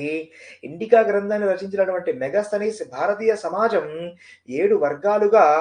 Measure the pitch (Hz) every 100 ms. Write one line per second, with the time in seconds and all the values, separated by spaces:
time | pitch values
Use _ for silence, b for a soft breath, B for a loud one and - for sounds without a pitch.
0 | 147 160 160 B B B 127 170 110 113
1 | 147 202 202 208 196 185 196 196 185 180
2 | 170 131 135 196 208 208 214 214 139 127
3 | 180 208 220 208 160 185 226 202 151 160
4 | 175 175 B B - 135 202 196 143 147
5 | 202 208 208 220 156 156